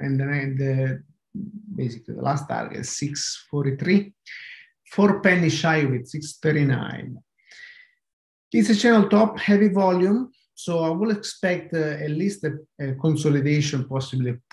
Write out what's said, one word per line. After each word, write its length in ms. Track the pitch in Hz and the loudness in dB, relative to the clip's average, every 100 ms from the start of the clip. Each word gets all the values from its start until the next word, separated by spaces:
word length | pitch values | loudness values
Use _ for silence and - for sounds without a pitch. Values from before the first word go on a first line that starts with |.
and 200 | 139 135 | -4 -2
then 360 | 139 143 139 135 | -2 -2 -4 -2
the, 440 | 135 131 131 131 - _ _ - - - - | -2 0 -2 -4 -10 _ _ -12 -12 -12 -12
basically 400 | - 123 - - | -6 -6 -8 -12
the 80 | 113 | -6
last 260 | 135 143 - | -2 -4 -4
target, 380 | 113 113 - - | -8 -6 -10 -10
six 600 | - 143 143 - - - | -6 -6 -6 -8 -10 -8
forty-three. 640 | 147 139 135 160 202 202 _ - - - - - _ _ | -4 -4 -2 2 2 2 _ -20 -20 -18 -20 -20 _ _
Four 280 | - 202 185 | 2 4 4
penny 280 | 190 180 165 | 4 4 2
shy 300 | - 170 160 | 2 2 2
of 140 | 139 | 2
it, 140 | 123 - | -2 -6
six 320 | 151 - - | -12 -12 -4
thirty-nine. 800 | 156 151 139 120 104 - - - _ _ _ - - - - _ _ _ _ _ _ | -2 2 2 0 -4 -10 -12 -14 _ _ _ -20 -20 -20 -20 _ _ _ _ _ _
It's 180 | 233 208 | 2 4
a 60 | 208 | 4
channel 320 | 240 220 202 | 6 6 6
top, 320 | 208 220 - | 4 4 0
heavy 260 | - 202 208 | 2 4 4
volume. 640 | 190 190 180 185 226 254 _ _ | 4 2 4 2 2 -2 _ _
So 300 | - - 170 | -16 -6 -2
I 60 | 160 | -2
will 200 | 165 220 | -2 -2
expect, 640 | 208 - - 185 175 - | -2 -6 -4 -2 -2 -4
uh, 40 | 165 | -4
at 320 | 151 147 151 | -4 -4 -6
least 340 | 151 196 - | -2 -4 -2
a, 120 | 151 147 - - | -6 -6 -12 -10
a 140 | 139 | -6
consolidation, 920 | 131 160 147 151 143 143 147 147 135 - | -2 0 2 2 2 2 2 0 -2 -4
possibly 420 | 131 - 131 123 | -6 -4 -4 -4
a 80 | 120 _ | -4 _